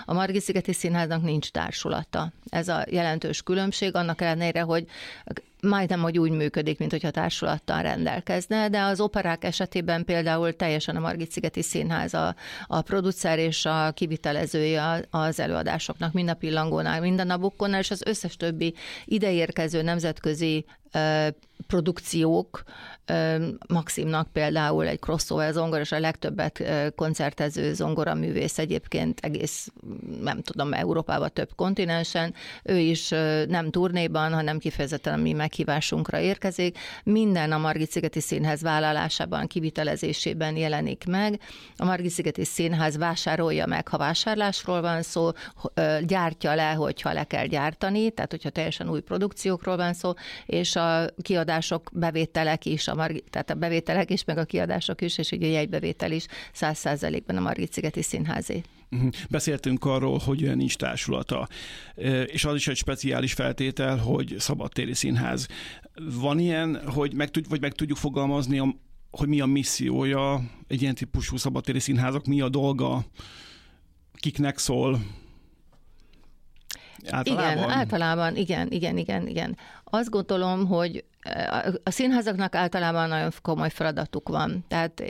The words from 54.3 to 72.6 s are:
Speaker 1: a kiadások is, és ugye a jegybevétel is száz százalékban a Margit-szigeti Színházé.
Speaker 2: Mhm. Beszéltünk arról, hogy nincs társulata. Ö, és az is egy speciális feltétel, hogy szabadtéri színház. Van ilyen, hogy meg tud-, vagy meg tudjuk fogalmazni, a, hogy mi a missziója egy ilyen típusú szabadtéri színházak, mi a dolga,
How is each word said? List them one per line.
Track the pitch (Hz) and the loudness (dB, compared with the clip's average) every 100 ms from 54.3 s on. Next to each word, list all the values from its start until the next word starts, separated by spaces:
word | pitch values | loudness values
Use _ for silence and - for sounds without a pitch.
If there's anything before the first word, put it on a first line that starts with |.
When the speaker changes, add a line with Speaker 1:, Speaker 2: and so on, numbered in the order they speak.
| 160 | -2
Speaker 1:
a | |
kiadások | 156 175 170 170 - - | 0 0 0 0 -2 -2
is, | 170 - | -2 -2
és | 156 | -2
ugye | 175 160 | 0 2
a | |
jegybevétel | 160 156 156 165 - 165 | 2 0 -2 -4 -2 -2
is | 160 - - - | -2 -6 -14 -14
száz | - 156 156 | -2 -2 0
százalékban | - 143 - 156 - 185 | -2 -2 -2 -4 -2 -2
a | |
Margit-szigeti | - - - - 156 - | -2 -2 -4 -4 -4 -4
Színházé. | 160 - 156 160 165 180 - - - | -4 -2 -2 -2 -4 -6 -6 -16 -6
Speaker 2:
Mhm. | 123 127 - - | 0 0 0 -4
Beszéltünk | 151 - 139 135 127 | -2 0 -2 0 0
arról, | 143 131 135 135 | 2 2 2 0
hogy | 139 139 147 127 | 0 0 2 2
nincs | 131 - | 0 0
társulata. | 62 60 - 65 - - - - - - - | -2 -2 -2 -2 -2 -4 -4 -10 -14 -14 -16
Ö, | - 131 131 | -4 0 2
és | 127 - | 0 0
az | 151 | 0
is | 147 147 | 0 0
egy | 131 | -2
speciális | - 135 135 127 131 | -2 -2 0 0 0
feltétel, | - 131 123 135 131 135 131 | 0 -2 0 -2 0 0 2
hogy | 113 135 131 - | 2 0 0 -4
szabadtéri | - 139 - - 123 | -2 -2 -4 -4 -2
színház. | 127 135 120 120 127 131 - - - - - 156 120 | -2 2 2 2 -2 -4 -10 -14 -16 -18 -12 -8 -2
Van | 139 151 | 0 2
ilyen, | 175 160 165 147 143 | 2 2 0 -2 -2
hogy | 135 143 | 0 0
meg | 123 151 | 0 -2
tud-, | 165 156 | -2 -2
vagy | 151 | -2
meg | 139 | -2
tudjuk | - 151 143 | -2 -4 -2
fogalmazni, | 147 139 139 143 127 139 | -2 0 2 2 2 2
a, | 135 - - - - | 2 -2 -10 -20 -14
hogy | - 147 | -2 2
mi | 147 | 4
a | 135 | 4
missziója | 139 131 - 127 127 135 139 139 139 120 - - | 4 2 0 0 2 2 2 2 0 -2 -8 -4
egy | 131 | 0
ilyen | 135 | 0
típusú | 127 143 - - 127 | 0 -2 -2 -2 -2
szabadtéri | 139 127 131 135 | -2 -2 0 0
színházak, | 139 123 127 139 143 | 2 2 2 0 2
mi | 143 | 2
a | 127 | 2
dolga, | 135 | 2